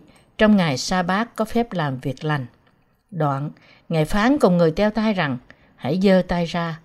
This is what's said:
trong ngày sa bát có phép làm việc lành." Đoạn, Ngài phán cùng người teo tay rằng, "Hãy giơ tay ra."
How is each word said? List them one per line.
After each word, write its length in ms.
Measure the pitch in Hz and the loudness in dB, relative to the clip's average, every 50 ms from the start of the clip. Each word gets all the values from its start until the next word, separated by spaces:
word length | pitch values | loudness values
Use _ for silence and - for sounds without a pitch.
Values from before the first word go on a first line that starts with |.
| - _ _ _ _ _ _ - | -8 _ _ _ _ _ _ 2
trong 200 | 214 214 214 196 | 4 4 6 4
ngày 200 | 175 160 131 - | 4 2 0 -2
sa 240 | - - 190 185 | -4 -2 -2 -2
bát 340 | 180 175 185 202 233 247 - | 0 0 -2 -2 -2 -4 -4
có 100 | - 220 | -6 -6
phép 280 | - - 233 233 - 196 | -4 -2 -2 -2 -2 -4
làm 260 | 175 151 143 131 127 | -4 -4 -4 -4 -6
việc 260 | - 143 127 - - | -6 -8 -8 -6 -4
lành." 200 | 151 151 139 123 117 _ _ _ _ _ _ _ _ _ _ _ _ | -4 -4 -4 -6 -8 _ _ _ _ _ _ _ _ _ _ _ _
Đoạn, 400 | 202 160 156 143 139 135 147 - - _ _ _ _ _ _ - | -6 -2 -2 -2 -2 -2 -6 -8 -10 _ _ _ _ _ _ -4
Ngài 160 | 170 160 156 | -2 -2 0
phán 340 | - - 208 208 247 285 294 | 0 0 0 2 2 2 4
cùng 180 | - 196 180 175 | 4 4 4 4
người 140 | 170 160 | 4 2
teo 180 | 165 196 202 214 | 2 2 0 0
tay 240 | 208 226 214 220 208 | 0 0 -2 -2 0
rằng, 240 | 185 165 143 127 123 - _ - _ _ _ _ | 0 -2 -4 -4 -6 -10 _ -20 _ _ _ _
"Hãy 240 | _ - 127 156 185 190 | _ -6 -4 -2 2 4
giơ 180 | 202 185 185 180 - | 4 4 4 2 0
tay 180 | 180 175 170 | -2 -4 -4
ra." 340 | 160 165 175 170 170 160 - _ | -4 -4 -4 -4 -6 -6 -10 _